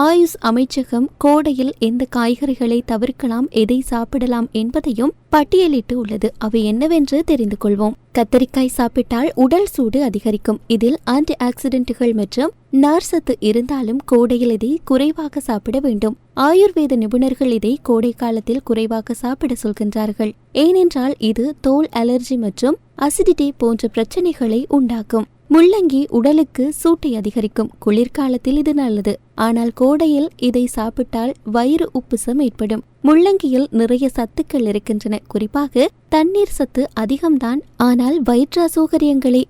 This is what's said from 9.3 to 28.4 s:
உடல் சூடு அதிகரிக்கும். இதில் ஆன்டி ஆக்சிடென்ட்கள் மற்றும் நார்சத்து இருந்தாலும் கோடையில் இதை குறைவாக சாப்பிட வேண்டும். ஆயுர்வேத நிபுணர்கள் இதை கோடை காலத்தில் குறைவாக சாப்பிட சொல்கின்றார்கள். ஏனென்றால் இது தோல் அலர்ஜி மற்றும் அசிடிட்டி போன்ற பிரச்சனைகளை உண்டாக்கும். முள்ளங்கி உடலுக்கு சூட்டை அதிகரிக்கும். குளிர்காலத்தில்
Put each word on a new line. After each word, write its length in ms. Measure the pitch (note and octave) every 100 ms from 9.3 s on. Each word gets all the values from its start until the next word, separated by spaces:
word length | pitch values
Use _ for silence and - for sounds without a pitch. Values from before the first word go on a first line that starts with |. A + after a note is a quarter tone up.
| -
உடல் 260 | B3+ E4+ G4+
சூடு 260 | - A3+ C4 C4
அதிகரிக்கும். 520 | G3+ - G#3+ - - - A3+
இதில் 220 | A#3 D#4 -
ஆன்டி 220 | C4+ D#4+ - B3
ஆக்சிடென்ட்கள் 680 | B3 C4 C4 B3 A3+ A#3+ A3
மற்றும் 320 | G3 A#3+ D#4+ - _ C4+
நார்சத்து 520 | D4 D#4+ - E4 - A#3+ G#3
இருந்தாலும் 520 | A#3 B3+ C#4 A3 C4 -
கோடையில் 440 | A#3+ A#3+ A#3+ A#3+ G#3+
இதை 160 | A3+ D#4+ -
குறைவாக 500 | C4 D4+ D#4 D4 C#4+ C4+
சாப்பிட 300 | G#3+ A3+ C4 C#4
வேண்டும். 300 | G#3 G#3+ - _ - C#4+
ஆயுர்வேத 480 | F#4 G4+ E4+ C#4+ B3
நிபுணர்கள் 500 | G#3+ B3 C4 B3+ C4 A3+
இதை 140 | G#3 C#4+ -
கோடை 240 | A3+ A#3+ -
காலத்தில் 420 | A#3 A3+ A3+ C4 -
குறைவாக 460 | A3+ A3+ A3+ A3 A#3
சாப்பிட 320 | A#3+ C4+ C#4 A#3+
சொல்கின்றார்கள். 680 | G#3+ G3+ G#3+ G#3+ G#3+ G3+ G#3+ - _ -
ஏனென்றால் 520 | D#4+ F#4 F4 C4 C4 C#4+ A3
இது 140 | A3+ C4+ D4 C4
தோல் 240 | C#4 D#4 A#3
அலர்ஜி 360 | A#3 B3 B3 B3
மற்றும் 340 | G#3+ - B3+ E4 _ - C#4+
அசிடிட்டி 400 | - G4 D4 C#4+ -
போன்ற 280 | A#3 A3+ A3
பிரச்சனைகளை 640 | A#3 A3+ F#4+ F4 - A3+ A3+ D4 C#4+
உண்டாக்கும். 500 | A#3+ A#3 G#3 A#3 G#3+ _ -
முள்ளங்கி 460 | D#4 F4+ G#4+ E4+ C4+ D4 A#3
உடலுக்கு 460 | C4+ D#4 D4 - C4+ -
சூட்டை 300 | E4 E4 D4+ A3
அதிகரிக்கும். 520 | G#3 A#3+ G#3+ - A3 -
குளிர்காலத்தில் 760 | G#3+ G#3+ B3 - C4+ B3